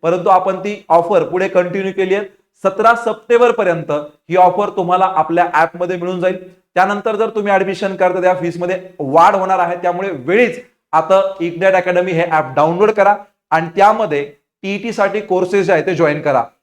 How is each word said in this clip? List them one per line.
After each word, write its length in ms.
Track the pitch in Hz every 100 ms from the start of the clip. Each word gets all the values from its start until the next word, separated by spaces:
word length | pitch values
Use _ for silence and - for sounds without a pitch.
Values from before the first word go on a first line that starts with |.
परंतु 260 | 165 175 170
आपण 300 | 185 185 185
ती 160 | 202 208 -
ऑफर 340 | 170 170 185
पुढे 240 | 151 185 190
कंटिन्यू 440 | 185 180 190 190
केली 220 | 190 185 196
आहे. 100 | 202 _ _ _
सतरा 300 | 190 190 220 180
सप्टेंबर 560 | - 214 _ 233 240
पर्यंत 400 | 240 190 165 160 147 - _ _
ही 60 | 175
ऑफर 320 | 180 180 202 202
तुम्हाला 300 | 175 180 185
आपल्या 380 | 165 156 170 170
ॲपमध्ये 440 | 151 165 175 180 180
मिळून 220 | 175 185
जाईल. 180 | 185 190 - _ _ 180
त्यानंतर 400 | 190 208 208 208
जर 140 | 220
तुम्ही 220 | 220 202
ॲडमिशन 420 | 196 190 190 202 185
करता 260 | 185 185
त्या 120 | 180 185
फीसमध्ये 440 | 170 170 175 185 - -
वाढ 360 | 139 151 175 196
होणार 240 | 185 190
आहे, 160 | 175 175
त्यामुळे 320 | 175 175 196 180
वेळीच 420 | 127 196 240 165 - _ _
आता 280 | 156 160 190 190 190
इग्नाइट 360 | 170 170 190 185
अकॅडमी 360 | 180 180 180
हे 140 | 165 165
ॲप 280 | 156 139 135
डाउनलोड 360 | 156 175 214
करा 240 | 214 196 208 - _ _
आणि 180 | 160 165 165
त्यामध्ये 480 | 202 220 208 143 143 - _ _
टीईटी 280 | 190 202 226
साठी 280 | 220 196 208
कोर्सेस 440 | 214 185 180 202 185
जे 80 |
आहे 120 | 170 156
ते 100 | 170
जॉईन 260 | 160 151
करा. 220 | 147 131 117 _